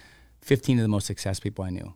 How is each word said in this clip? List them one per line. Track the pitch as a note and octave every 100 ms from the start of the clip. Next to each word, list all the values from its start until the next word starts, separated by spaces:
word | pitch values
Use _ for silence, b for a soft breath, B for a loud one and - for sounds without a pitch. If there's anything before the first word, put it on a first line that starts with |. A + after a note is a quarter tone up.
| b b b b
fifteen | - C#3 - B2
of |
the | A2
most | G#2 -
successful | G2 G2 F#2+
people | G#2 G2+
I | F#2
knew. | F2+ -